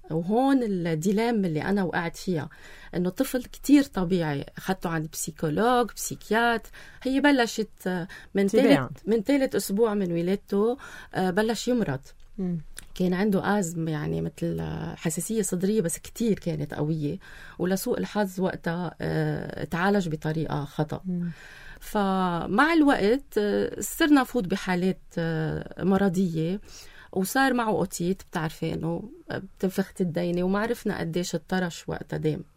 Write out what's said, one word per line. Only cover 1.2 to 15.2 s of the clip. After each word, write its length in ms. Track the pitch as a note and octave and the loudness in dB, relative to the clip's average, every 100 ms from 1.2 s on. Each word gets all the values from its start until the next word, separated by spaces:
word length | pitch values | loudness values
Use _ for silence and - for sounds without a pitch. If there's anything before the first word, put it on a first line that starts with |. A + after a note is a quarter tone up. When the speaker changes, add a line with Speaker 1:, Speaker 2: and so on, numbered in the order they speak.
| A#3 A#3 | 2 2
Speaker 1:
اللي 180 | F#3+ D3+ | 2 0
أنا 220 | - G3+ | 2 2
وقعت 320 | F3+ - E3+ - | 2 0 -4 -6
فيها، 320 | - E3 D#3 - - - - | -4 -4 -4 -12 -20 -20 -8
إنه 160 | - F3+ | -2 -2
طفل 340 | - C4+ B3+ | 0 -2 -2
كتير 380 | - - - C#4+ | -6 -8 6 6
طبيعي. 640 | C#4 - E3+ F#3 D3+ C#3 - - | 6 -2 0 0 0 -2 -6 -10
أخدته 340 | - F#3+ F3 | -6 -4 -2
عند 180 | D#3+ D#3 | -4 -4
بسيكولوج، 800 | - - - D#3+ D#3 A3+ B3 A3+ - | -8 -10 -4 -2 2 4 4 2 -4
بسيكيات. 720 | - - - G#3+ A#3+ A#3 - - - - | -10 -10 -2 2 2 0 -4 -18 -20 -6
هي 180 | B3+ C4+ | -2 4
بلشت، 680 | C#4+ C4+ A#3 - G#3 - F#3+ | 4 4 2 0 -6 -4 -4
آه، 220 | F3+ F3 - - | -4 -4 -12 -2
من 120 | G3 G3 | 2 4
Speaker 2:
تباعًا. 400 | A3+ C4+ C#4+ - | 6 8 6 4
Speaker 1:
تالت، 220 | C#3+ - | -6 0
من 160 | A3+ | 0
تالت 300 | G#3 C#4 C4 | 4 2 2
أسبوع 400 | G3 F#3+ G3 A#3 | 0 -2 2 2
من 180 | G#3 F#3 | 2 0
ولادته، 680 | E3+ F3 G3+ - G3+ A3 C4 - - - | 0 0 -2 0 0 2 0 -8 -18 -8
آه، 160 | - F#3 | -2 0
بلش 380 | F3+ A3 A3 - | 2 0 0 0
يمرض. 320 | B3 E3+ C3+ - - - - | 2 0 -2 -8 -20 -16 -6
Speaker 2:
مم. 200 | F#3 E3+ - - - | -4 -4 -8 -16 -14
Speaker 1:
كان 200 | - F3+ | -2 0
عنده 440 | F3+ G#3+ F#3+ - G#3 | 2 2 2 2 0
أزمة، 320 | E3+ E3+ D#3+ | 0 -4 -4
يعني، 300 | D3+ D#3 E3 | -2 -2 -2
مثل، 360 | E3 - E3+ E3 | -4 -4 -4 -4
آه، 340 | D#3+ D#3+ E3 | -6 -6 -8
حساسية 480 | - E3+ E3 | -4 -4 -4